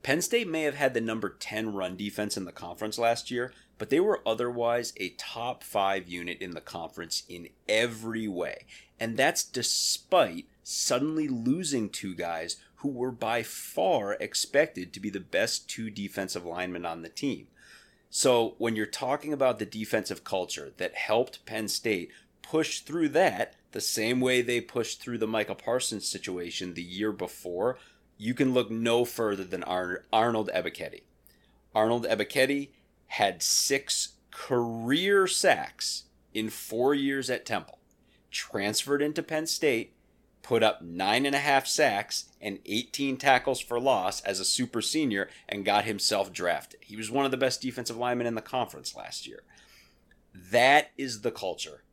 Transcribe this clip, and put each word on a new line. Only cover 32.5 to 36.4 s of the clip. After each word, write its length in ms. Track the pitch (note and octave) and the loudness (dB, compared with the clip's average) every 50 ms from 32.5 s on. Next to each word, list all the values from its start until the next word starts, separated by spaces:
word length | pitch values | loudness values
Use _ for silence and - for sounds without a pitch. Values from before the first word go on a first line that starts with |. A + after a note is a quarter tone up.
| C#3+ C#3+ C#3+ C#3 _ _ _ _ _ _ _ | 4 -2 -2 -8 _ _ _ _ _ _ _
had 360 | _ - - G#2 G2 F#2 E2 - | _ 0 2 2 2 2 0 0
six 720 | - - - - - C3+ C#3 - - - - - - - _ _ _ | 2 2 2 4 2 2 0 0 -2 -2 -2 -2 -4 -8 _ _ _
career 960 | - - - - C3 A#2+ A#2+ A#2 A2+ A2+ A2+ A#2+ C#3 E3 F#3 G3 G3+ G3 F#3+ | -14 -14 -4 0 2 2 2 0 -4 -4 0 2 2 4 4 4 6 6 6
sacks 760 | F#3 - - - F#3 C3 F2+ C#2 - - - - - - - - _ _ _ _ _ _ | 4 2 4 6 6 6 4 2 -8 -8 -6 -6 -6 -6 -6 -10 _ _ _ _ _ _
in 160 | A2 | -4